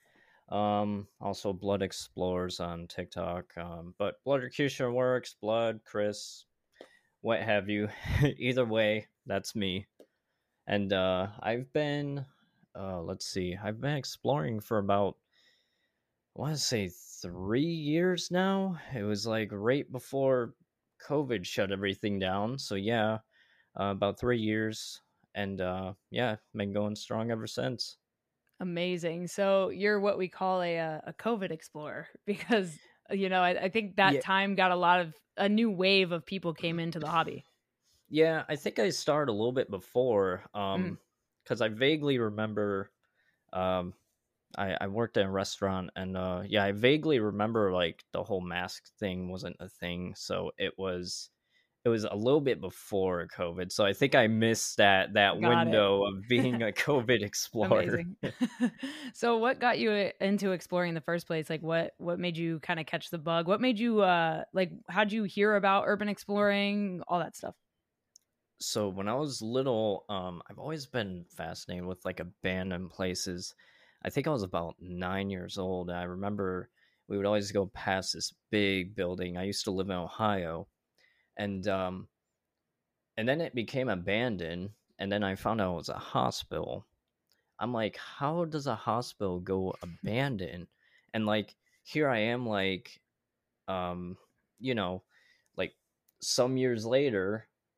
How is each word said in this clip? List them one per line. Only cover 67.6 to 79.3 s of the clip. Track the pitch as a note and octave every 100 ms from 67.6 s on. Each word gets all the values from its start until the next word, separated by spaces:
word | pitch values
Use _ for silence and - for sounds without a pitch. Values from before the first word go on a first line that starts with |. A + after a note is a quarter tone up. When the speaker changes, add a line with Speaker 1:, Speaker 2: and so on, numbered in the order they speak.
| _ _ _ _ _ _ _ _ _ _
Speaker 1:
So | - A2+ G#2
when | F#2+ G2+
I | B2+
was | D3+ A#2+
little, | A2 B2 C3+ A2 A2 G2 -
um, | G2+ F#2 F2 -
I've | G2
always | A2+ D#3+ C3+
been | B2 G2+ F2+ F2
fascinated | - E2 F2+ - F2+ F2+
with, | F2+ F#2
like, | F2+
abandoned | F2 - G2 F#2 F#2+ F2+ F2+
places. | - F#2+ F2+ - F2+ - - - _ _ _
I | -
think | C#3 C#3
I |
was | C#3+
about | F#2+ E2+ E2+ -
nine | F2+ F2+ F2+ G2 G2
years | F#2+ F#2 G2
old. | F#2 F#2 F2
I | F2
remember | F2 F2+ G2+ G#2 F#2+ F#2 - _ _ _ _
we | G2+
would | G2
always | G#2+ G#2
go | G#2 F#2+
past | - - F#2+ F2+
this | E2 - - _
big | G#2+ G2+ F#2+ F#2 G#2+
building. | F2+ F#2 F2+